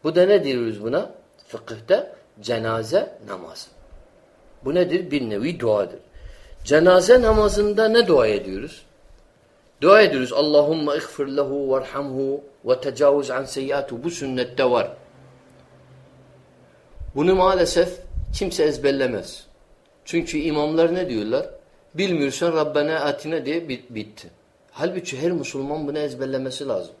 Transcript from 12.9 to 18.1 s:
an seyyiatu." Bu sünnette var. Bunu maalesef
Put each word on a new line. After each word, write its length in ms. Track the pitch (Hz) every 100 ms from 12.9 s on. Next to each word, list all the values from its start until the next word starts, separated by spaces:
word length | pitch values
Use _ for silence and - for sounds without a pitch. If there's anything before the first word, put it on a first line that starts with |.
| 123 143 143 127
an 140 | 127
seyyiatu." 600 | 131 143 135 139 139 120
Bu 60 | 160
sünnette 600 | 170 139 127 123 - 127
var. 260 | 120 - - - - - - _ _ _ - _ - - _ - - _ _ _ _ _ - -
Bunu 200 | 139 170
maalesef 680 | 190 185 190 165 170 180 - -